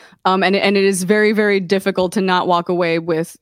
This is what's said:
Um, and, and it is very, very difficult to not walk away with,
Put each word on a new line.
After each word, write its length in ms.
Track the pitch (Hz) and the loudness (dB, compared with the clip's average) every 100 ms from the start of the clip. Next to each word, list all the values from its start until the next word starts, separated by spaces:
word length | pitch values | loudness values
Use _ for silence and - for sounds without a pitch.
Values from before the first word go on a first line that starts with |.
| - _ | -20 _
Um, 180 | 185 185 | -2 0
and, 140 | 190 196 | 2 2
and 220 | 196 202 | 2 2
it 60 | |
is 180 | 196 196 | 2 0
very, 280 | 180 214 214 | 0 2 2
very 280 | 214 214 196 | 2 0 0
difficult 520 | 175 196 196 190 185 | 0 -2 -2 -2 -2
to 100 | 208 | -2
not 260 | 190 180 175 | 0 0 0
walk 220 | 175 170 | -2 0
away 280 | 175 170 165 | -2 0 -2
with, 380 | 165 160 170 - | -2 -4 -4 -10